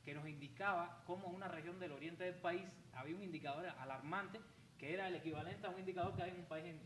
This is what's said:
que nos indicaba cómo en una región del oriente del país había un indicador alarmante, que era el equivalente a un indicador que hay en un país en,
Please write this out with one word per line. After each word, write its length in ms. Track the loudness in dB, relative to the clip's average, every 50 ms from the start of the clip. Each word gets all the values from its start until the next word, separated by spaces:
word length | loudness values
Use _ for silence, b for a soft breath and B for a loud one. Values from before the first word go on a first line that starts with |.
| B
que 100 | -4 -4
nos 140 | -2 -2 -4
indicaba 760 | -4 -4 -6 -6 -2 4 6 6 8 8 6 2 0 -4 -2
cómo 240 | 0 0 0 0 0
en 60 | -2
una 120 | -2 0 -2
región 320 | -2 -2 -2 -2 -2 -2
del 140 | 0 -2 0
oriente 320 | -2 -2 -4 -2 0 0
del 100 | 0 0
país 260 | 2 4 4 4 4 2 -2 -8 -10 -12 -10 -6
había 220 | -4 -2 -2 -2
un 80 | -2 -2
indicador 420 | -2 -2 -2 0 0 0 0 0
alarmante, 760 | -2 -2 -2 -2 -2 -2 -2 -2 0 0 0 0 0 -4 -8 -8 B B B B B B B
que 160 | -2 0 2
era 140 | 2 2 2
el 80 | 2
equivalente 500 | 0 0 0 0 0 0 -2 -2 -2 -2
a 60 | -2
un 80 | -2 0
indicador 360 | 0 0 2 4 4 4 4
que 60 | 4
hay 80 | 2 2
en 120 | 0 -2
un 40 | -4
país 200 | -2 -2 -2 -2
en, 140 | -4 -6 -8 -8